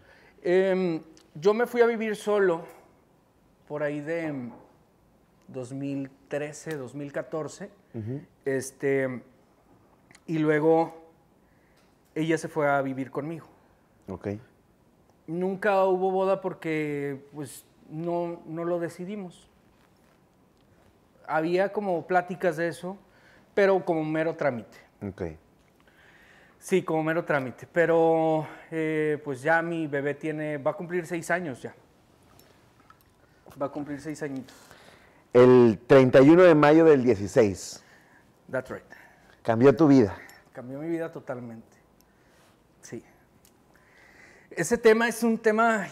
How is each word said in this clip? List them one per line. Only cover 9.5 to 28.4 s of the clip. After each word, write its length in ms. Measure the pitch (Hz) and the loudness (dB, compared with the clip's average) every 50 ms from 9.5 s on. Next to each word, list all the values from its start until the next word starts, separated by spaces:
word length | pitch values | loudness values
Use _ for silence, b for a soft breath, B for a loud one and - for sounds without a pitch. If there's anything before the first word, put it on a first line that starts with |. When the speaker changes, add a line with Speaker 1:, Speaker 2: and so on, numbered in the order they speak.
| _ _ _ _ _ _ _ _ _ _ _ _ - - _ | _ _ _ _ _ _ _ _ _ _ _ _ -20 -18 _
Speaker 1:
y 120 | - 160 160 | -6 -4 -2
luego 560 | 156 156 151 151 151 160 160 160 165 160 - - - - _ _ _ _ _ _ _ _ _ _ _ _ _ _ _ _ _ _ _ _ - | 0 0 0 2 2 2 2 2 2 -2 -6 -18 -20 -20 _ _ _ _ _ _ _ _ _ _ _ _ _ _ _ _ _ _ _ _ -8
ella 220 | 156 156 160 160 | -6 -2 -2 -2
se 100 | 156 165 | -2 -4
fue 220 | 156 - 160 147 143 | -6 -4 -2 0 0
a 120 | 143 139 | 0 0
vivir 300 | 135 135 131 131 135 127 | -2 -4 -6 -8 -10 -8
conmigo. 360 | - 147 139 160 170 151 - - _ _ _ _ _ _ _ _ _ _ _ | -8 -10 -8 -10 -12 -14 -16 -20 _ _ _ _ _ _ _ _ _ _ _
Speaker 2:
Ok. 220 | - 95 90 - 104 101 107 - _ _ _ _ _ _ _ _ _ _ _ _ _ _ _ _ | -14 -12 -10 -8 -8 -8 -8 -12 _ _ _ _ _ _ _ _ _ _ _ _ _ _ _ _
Speaker 1:
Nunca 560 | - 165 175 180 196 196 185 220 214 196 190 190 | -10 -8 -6 -6 -6 -6 -4 -2 0 0 2 2
hubo 240 | 190 185 185 185 190 | 2 0 0 -2 -2
boda 300 | 185 190 190 190 190 190 | -2 -2 0 -2 -2 -2
porque, 840 | 190 180 165 - - 160 156 156 151 147 147 143 143 143 139 135 - - - | -4 -8 -10 -8 -8 -6 -4 -4 -4 -6 -6 -6 -6 -8 -8 -10 -14 -18 -16
pues, 320 | 151 143 120 - - - _ _ _ _ - | -14 -14 -14 -16 -20 -20 _ _ _ _ -16
no, 520 | 156 156 170 170 170 175 175 170 170 - - | -12 -10 -8 -6 -6 -6 -6 -6 -10 -12 -14
no 180 | 160 156 165 170 | -14 -10 -8 -6
lo 160 | 170 175 170 | -4 -4 -4
decidimos. 680 | 170 160 165 - 180 185 214 208 185 175 - - _ _ _ _ _ _ _ _ _ _ _ _ _ _ _ _ _ _ _ _ _ _ _ _ _ _ _ _ _ _ _ _ _ _ _ _ - | -6 -8 -10 -10 -12 -12 -12 -12 -14 -14 -18 -20 _ _ _ _ _ _ _ _ _ _ _ _ _ _ _ _ _ _ _ _ _ _ _ _ _ _ _ _ _ _ _ _ _ _ _ _ -8
Había 440 | - 151 160 160 170 175 180 196 190 | -4 -2 -2 -2 0 0 0 0 -2
como 360 | - 214 208 190 175 160 147 | -2 -6 -4 -4 -4 -4 -2
pláticas 500 | - 180 180 175 - 180 - 190 175 151 | 0 0 0 0 -2 -6 -4 -2 -2 -2
de 100 | 165 170 | -2 -6
eso, 300 | 170 147 - - 180 196 - _ b b b b b b b b b - | -6 -8 -8 -12 -14 -14 -14 _ b b b b b b b b b 0
pero 300 | 208 196 190 190 185 185 | 2 2 4 4 2 2
como 180 | 180 165 160 156 | 0 -2 -2 -2
mero 320 | 156 156 160 160 165 160 | -2 -2 -2 -2 -2 -4
trámite. 420 | 160 151 139 123 113 101 - - - - _ _ - 101 | -2 -2 -2 -2 -4 -10 -14 -20 -20 -20 _ _ -12 -12
Speaker 2:
Ok. 160 | 98 92 - 92 82 78 80 _ _ _ _ _ _ _ _ _ b b b b b b b b b b b b b b | -10 -8 -8 -10 -10 -10 -14 _ _ _ _ _ _ _ _ _ b b b b b b b b b b b b b b
Speaker 1:
Sí, 240 | b - - 190 180 - | b -6 -2 -2 -2 0
como 200 | - 160 160 156 | 0 -4 -2 -2
mero 200 | 160 160 175 170 | -2 -4 -4 -2
trámite. 420 | - 151 139 131 123 113 - - - | -2 -4 -4 -4 -6 -12 -16 -14 -6
Pero, 760 | - 175 165 160 165 165 165 160 165 160 160 160 156 156 | -2 0 2 2 4 4 4 4 2 2 0 0 0 -2